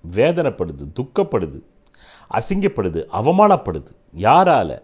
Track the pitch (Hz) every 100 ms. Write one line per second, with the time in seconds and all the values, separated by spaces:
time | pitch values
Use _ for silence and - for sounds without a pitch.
0 | 82 95 143 175 151 - 90 69 73 -
1 | 135 - 196 117 82 69 - _ _ _
2 | - - - - - 196 196 - 95 80
3 | 76 90 123 185 208 180 - 78 - -
4 | _ 78 104 156 185 143 85 60